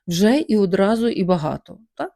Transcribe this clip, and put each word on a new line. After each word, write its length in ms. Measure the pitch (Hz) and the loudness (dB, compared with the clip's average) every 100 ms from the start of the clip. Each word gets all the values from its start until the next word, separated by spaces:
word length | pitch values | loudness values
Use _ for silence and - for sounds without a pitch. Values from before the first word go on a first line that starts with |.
| - | -6
вже 320 | 170 208 285 | 0 2 2
і 180 | - 214 | 2 0
одразу, 520 | 196 190 196 226 233 | 2 2 0 0 -2
і 160 | - | -2
багато, 540 | 180 175 151 - - - 226 | -2 -2 -2 -8 -12 -20 _
так? 180 | - 349 | -12 -12